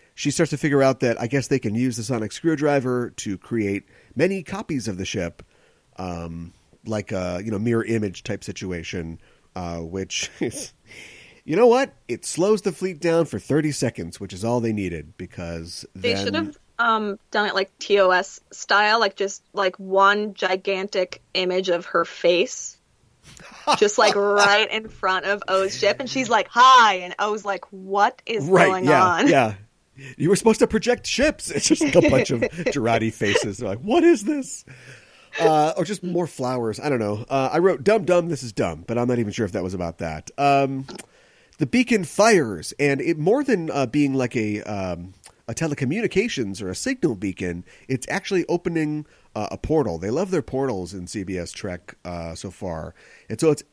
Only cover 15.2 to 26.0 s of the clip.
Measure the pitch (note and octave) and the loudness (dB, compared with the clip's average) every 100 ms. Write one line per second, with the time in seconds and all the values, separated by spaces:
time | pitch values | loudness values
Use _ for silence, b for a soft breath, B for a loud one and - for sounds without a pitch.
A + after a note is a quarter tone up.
15.2 | F2+ - E2+ E2 E2+ - - F#2+ A#3+ - | -14 -10 -10 -10 -10 -14 -16 -6 -2 -2
16.2 | - D4+ D#4 - _ - A#3 A3 G#3 G3 | -2 -2 -4 -10 _ -2 0 0 -2 -6
17.2 | _ A3 G#3 G3 G3 _ - G3+ F#3 F#3 | _ -2 0 -2 -4 _ 0 4 6 4
18.2 | F#3 - _ - - G3+ G#3+ A3+ G3+ - | 0 -12 _ -18 0 2 4 4 2 0
19.2 | G3 - _ G3+ F#3+ F#3 F#3+ F#3+ G3 G3+ | -6 -6 _ -2 -2 -2 0 4 6 4
20.2 | G#3+ G3 F#3+ F#3+ G3 F#3+ G3 F#3+ F#3 - | -2 -4 -2 -2 -2 -4 -2 -2 -4 -6
21.2 | _ F#3+ F#3 F3+ F#3 F3 - E3+ E3 - | _ -2 0 0 0 -2 0 -2 -2 0
22.2 | E3+ F3 B3 - - - _ _ _ _ | 2 4 2 -4 -14 -18 _ _ _ _
23.2 | - - - - - - G#3 A3 G#3+ G3+ | -20 -20 -20 -8 -2 2 2 4 4 4
24.2 | G3+ G3+ G3+ G#3 G#3+ A3 A3 - F#3+ F#3 | 2 4 6 4 2 -4 -8 -4 -2 0
25.2 | F3 G3+ - F#3+ F#3+ - G3+ G#3 | -2 -4 0 0 0 0 0 0